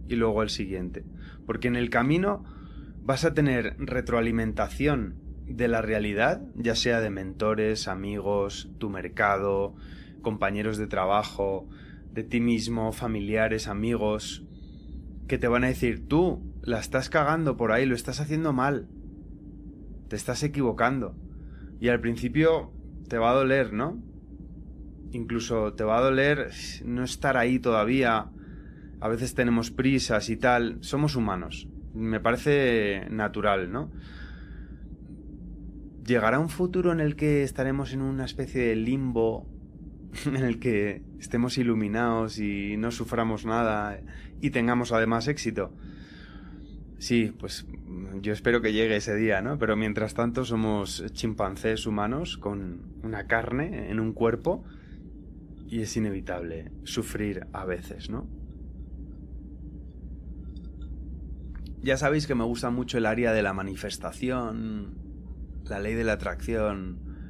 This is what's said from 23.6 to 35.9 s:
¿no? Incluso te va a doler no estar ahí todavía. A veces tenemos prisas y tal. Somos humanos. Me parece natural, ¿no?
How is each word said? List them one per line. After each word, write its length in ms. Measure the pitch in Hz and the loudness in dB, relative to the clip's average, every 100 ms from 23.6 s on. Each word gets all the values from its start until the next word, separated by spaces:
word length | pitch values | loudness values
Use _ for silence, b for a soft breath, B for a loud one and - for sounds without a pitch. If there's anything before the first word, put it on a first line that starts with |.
| 117 | 4
¿no? 320 | 104 143 208 - - - - - - - - - - - | 0 -2 -4 -10 -16 -16 -14 -14 -14 -14 -14 -14 -14 -8
Incluso 600 | 123 113 117 113 117 107 | -6 -2 -2 2 2 2
te 100 | - | 2
va 140 | 107 113 | 4 6
a 40 | |
doler 480 | 135 131 139 147 - - - - | 6 6 6 4 0 -6 -10 -8
no 200 | 117 120 | -4 -2
estar 340 | 127 - 143 127 | -2 0 2 6
ahí 220 | 120 127 | 6 4
todavía. 720 | 123 113 107 131 123 110 104 - B B B B B B | 4 4 6 4 4 4 0 -10 B B B B B B
A 80 | 107 | -2
veces 280 | 117 123 - | 0 0 2
tenemos 360 | 120 117 113 | 4 4 2
prisas 580 | - 131 135 - 107 113 | 2 4 4 4 2 2
y 80 | 110 | 2
tal. 400 | 127 120 117 - | 6 6 4 -2
Somos 340 | - 135 151 131 | -2 0 2 2
humanos. 540 | 107 92 82 - - - - | 0 0 -4 -8 -10 -12 -10
Me 260 | 113 113 110 | -4 0 2
parece 880 | 117 120 151 143 131 117 104 98 90 | 4 4 4 6 6 4 4 0 -2
natural, 640 | 110 104 104 104 98 90 | -2 -2 2 4 4 2
¿no? 200 | 113 156 B B B B B B B B B B - - - - - - - - - - | -4 -6 B B B B B B B B B B -16 -16 -16 -16 -14 -14 -14 -14 -14 -14